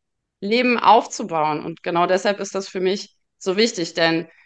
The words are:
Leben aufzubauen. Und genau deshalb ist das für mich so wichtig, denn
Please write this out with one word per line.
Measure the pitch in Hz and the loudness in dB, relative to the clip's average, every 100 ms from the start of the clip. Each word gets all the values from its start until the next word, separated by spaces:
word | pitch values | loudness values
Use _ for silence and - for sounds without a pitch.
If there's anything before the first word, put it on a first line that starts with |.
| _ _ _ - | _ _ _ -10
Leben | 196 233 247 233 | -2 0 2 2
aufzubauen. | - 226 - - 208 165 151 151 | 4 4 2 -6 -4 -2 0 -2
Und | - 165 | -6 -8
genau | - 170 175 | -2 0 2
deshalb | 185 208 202 | 2 0 -2
ist | - | -4
das | 190 196 | -8 -6
für | 190 | -4
mich | 185 202 - _ _ _ | -2 -2 -8 _ _ _
so | 190 185 | -4 2
wichtig, | 226 196 165 | 0 0 -6
denn | - 165 165 165 _ | 0 0 0 -4 _